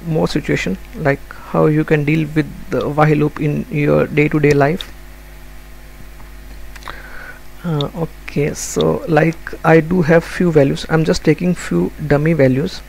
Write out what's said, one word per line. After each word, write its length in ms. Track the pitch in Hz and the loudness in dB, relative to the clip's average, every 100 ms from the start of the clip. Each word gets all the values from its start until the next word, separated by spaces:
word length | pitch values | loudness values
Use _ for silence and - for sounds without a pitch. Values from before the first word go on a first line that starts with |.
| 170 | -2
more 220 | 156 170 | 0 0
situation, 500 | 156 - 143 - 190 - - | 0 -2 -2 -2 -6 -8 -4
like, 220 | 156 143 - | -2 -2 -4
how 380 | - - 170 160 | -16 -4 2 2
you 180 | 151 156 | 2 2
can 180 | 156 | 2
deal 240 | 147 160 151 156 | 2 0 0 -2
with 100 | 143 - - | -2 -6 -6
the 180 | 127 107 | -4 -2
while 280 | 147 151 151 | 2 4 4
loop 240 | 147 - | 2 0
in 260 | 147 147 - | -2 -2 -4
your 360 | 151 147 151 147 | -2 2 2 2
day-to-day 440 | 151 147 156 147 | 2 2 4 4
life. 420 | 143 139 165 - - - - - - - - - - - - - - - - - - - - - - - - - - - - | 4 2 0 -8 -16 -18 -20 -20 -20 -18 -18 -18 -20 -20 -18 -18 -16 -18 -18 -16 -14 -14 -14 -14 -14 -14 -14 -14 -16 -16 -10
Uh, 260 | 175 156 127 - | -4 -2 -2 -4
okay, 580 | 165 - - - 151 | -6 -6 -6 -2 -2
so, 520 | - - - 160 160 - | -4 -6 0 2 0 2
like, 580 | 151 160 160 - - 165 | 4 4 0 -10 -4 4
I 140 | 165 | 4
do 220 | 160 185 | 6 0
have 240 | 147 170 - | 4 4 2
few 260 | - 180 | -2 2
values. 340 | 151 139 151 - | 4 4 0 0
I'm 160 | 160 160 | 0 2
just 180 | 175 | 0
taking 320 | - 151 175 175 | 2 2 0 -2
few 360 | - 170 180 - 151 | -2 -2 -2 -4 0
dummy 280 | 143 156 | 2 2
values. 480 | 165 135 131 175 - | 4 4 4 -2 -6